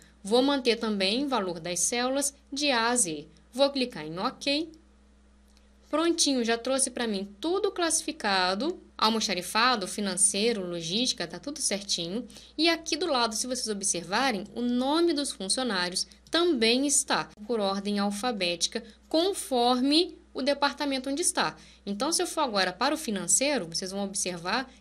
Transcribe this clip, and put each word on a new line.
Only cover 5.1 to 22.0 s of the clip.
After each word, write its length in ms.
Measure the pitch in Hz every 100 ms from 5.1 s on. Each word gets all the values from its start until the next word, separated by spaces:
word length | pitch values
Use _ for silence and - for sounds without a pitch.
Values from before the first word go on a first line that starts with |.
| _ _ _ - - _ _ -
Prontinho, 540 | 302 339 330 294 262
já 140 | 226 233
trouxe 320 | 254 262 262
pra 160 | 247 233
mim 240 | 196 202 -
tudo 320 | 320 392 415
classificado, 1120 | 381 330 320 - 294 214 190 185 196 294 370 - -
almoxarifado, 880 | 220 226 214 180 175 214 247 233 180
financeiro, 800 | - 202 180 - 196 233 220 180
logística, 600 | 170 165 208 254 - 170
tá 100 | 175
tudo 240 | 285 302
certinho. 640 | - 196 - - 170 208 - - - -
E 100 | 330
aqui 300 | 330 330 311
do 80 | 349
lado, 300 | 262 226 214
se 100 | 254
vocês 220 | 247 233
observarem, 800 | 202 - 170 165 214 269 202 - -
o 60 |
nome 520 | 240 247 262 320 339
dos 180 | 294 277
funcionários 760 | - 190 - 254 190 180 185 - - -
também 560 | 320 349 262 220 247 285
está 420 | - - 196 156 - 208
por 140 | 233
ordem 400 | 196 196 196 202
alfabética, 840 | 202 202 254 220 175 170 - - - - -
conforme 1080 | 320 370 381 - 254 240 247 277 302 359 - -
o 80 | -
departamento 680 | 269 285 285 262 285 269 269
onde 100 | 277
está. 340 | 349 - 175 - - - -
Então, 260 | 202